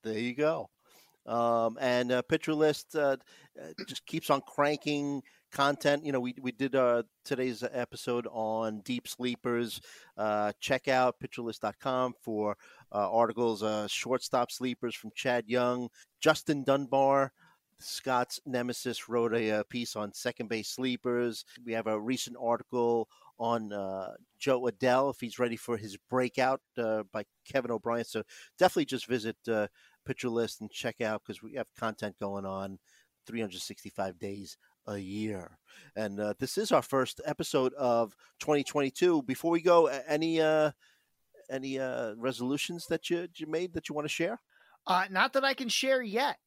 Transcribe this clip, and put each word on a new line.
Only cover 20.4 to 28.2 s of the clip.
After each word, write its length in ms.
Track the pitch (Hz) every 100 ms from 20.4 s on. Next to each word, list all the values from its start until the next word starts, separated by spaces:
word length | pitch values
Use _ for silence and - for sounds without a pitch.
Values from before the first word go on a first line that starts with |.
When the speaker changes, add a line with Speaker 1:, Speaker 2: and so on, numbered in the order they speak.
| 113
Speaker 1:
base 220 | 113 104
sleepers. 720 | - 131 123 127 120 120 110 - - 120
We 80 |
have 140 | 113 110
a 120 | 107
recent 380 | 107 127 - 120
article 680 | 120 117 - 123 117 117 113 _ - _
on, 340 | 113 117 107
uh, 400 | 101 98 95 95 - _ _
Jo 240 | - 127
Adell, 480 | 123 110 127 127 139
if 80 | 127
he's 200 | 120 -
ready 160 | 123 117
for 180 | - 117
his 220 | 104 98 _
breakout, 520 | 127 127 - 131 135 _ -
uh, 240 | 117 110 101
by 140 | 110 104 _ -
Kevin 260 | 139 120
O'Brien. 340 | 113 117 117 117
So 160 | 110